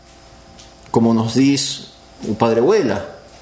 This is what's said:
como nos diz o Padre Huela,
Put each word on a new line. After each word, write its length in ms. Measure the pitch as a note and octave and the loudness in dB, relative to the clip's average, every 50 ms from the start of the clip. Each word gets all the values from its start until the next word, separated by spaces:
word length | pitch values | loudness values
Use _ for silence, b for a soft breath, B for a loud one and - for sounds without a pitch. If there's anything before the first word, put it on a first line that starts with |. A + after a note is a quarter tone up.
| - - - - - - - - - - - - - - - - - - | -20 -20 -20 -20 -20 -20 -20 -20 -20 -20 -20 -20 -20 -20 -20 -20 -8 -4
como 240 | - A#2+ A2+ A#2 A2+ | 0 0 2 2 2
nos 200 | A2 A2+ A2+ A#2 | 0 0 0 0
diz 540 | C3 C3+ C#3 C#3 C3+ - - - - - - - - - - - - - | 2 2 2 2 0 -2 -4 -6 -10 -14 -18 -20 -20 -20 -20 -20 -12 -10
o 100 | A2+ G#2 | -8 -4
Padre 280 | - A#2 A2+ A2+ A#2 | 0 0 2 2 2
Huela, 580 | B2 F3 A3 G#3 C#3+ G#2+ G2 G2+ - - - - - - - - | 2 2 2 2 2 0 -2 -4 -8 -10 -16 -20 -20 -20 -20 -18